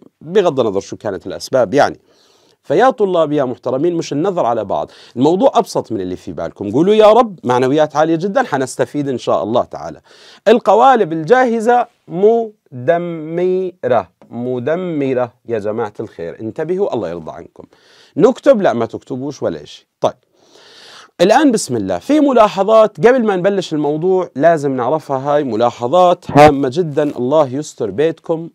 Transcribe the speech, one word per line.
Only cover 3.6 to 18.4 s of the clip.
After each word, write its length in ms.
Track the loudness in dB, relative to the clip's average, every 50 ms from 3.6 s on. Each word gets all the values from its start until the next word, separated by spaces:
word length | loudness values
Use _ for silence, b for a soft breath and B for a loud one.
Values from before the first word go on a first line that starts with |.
| -6 -6 -4 -2 -2 -2 -2
مش 180 | -4 -6 -6
النظر 340 | -4 -4 -4 -2 -2 -2 -2
على 180 | 0 -2 -2 -4
بعض، 260 | -4 -4 -4 -6 -8 B B B B B
الموضوع 360 | 0 0 2 2 2 2 2 2
أبسط 380 | 0 -2 -2 -4 -8 -6 -6
من 80 | -6 -6
اللي 160 | -6 -6 -8
في 160 | -10 -10 -12
بالكم. 400 | -10 -8 -8 -10 -8 -8 -8 -4
قولوا: 220 | 0 0 2 2 4
"يا 180 | 6 6 6
رب"، 260 | 6 6 2 0 -2 -8 -4
معنويات 520 | -2 0 0 0 0 2 0 0 0 0
عالية 200 | 0 0 0 0
جدًا، 260 | -2 -2 -2 -2 -2
حنستفيد 640 | -2 -2 -2 -4 -4 -4 -4 -4 -4 -4 -4 -6 -6 -4
إن 100 | -6 -6
شاء 240 | -2 -2 -2 -2
الله 220 | -2 0 -2 -2 -2
تعالى. 360 | -4 -8 -14 -14 -14 -14 -16 _ B B B B B B B B 2
القوالب 640 | 2 4 4 2 4 6 6 6 4 4 2 -2
الجاهزة 720 | -2 -6 0 2 4 4 4 2 0 -2 0 2 2 2 0 -4 _ _ _ -10
مدمرة، 2000 | -4 2 2 4 4 2 -2 -6 -12 _ _ -16 -12 -6 0 0 0 0 0 -6 -8 -10 -10 -8 -4 -2 -2 -2 -2 -2 -4 -6 -8 -6 -2 0 0 0 -2 _ _ _ -20 -16
مدمرة 1000 | -12 -8 -6 -6 -6 -4 -4 -4 -4 -4 -4 -6 -4 -4 -2 -2 -2 -2 -4 -6 _ _ _ -6
يا 100 | -6 -4
جماعة 340 | -4 -4 -6 -6 -6 -8 _ -12
الخير، 400 | -14 -14 -12 -12 -12 -12 -12 -10
انتبهوا، 540 | -12 -10 -8 -8 -6 -4 -4 -4 -4 -4 -4
الله 140 | -6 -6 -6
يرضى 240 | -8 -10 -12 -14
عنكم. 320 | -16 -16 -20 -20 _ -20 -20 _ b b b b b b b b b
نكتب؟ 460 | 2 2 2 2 2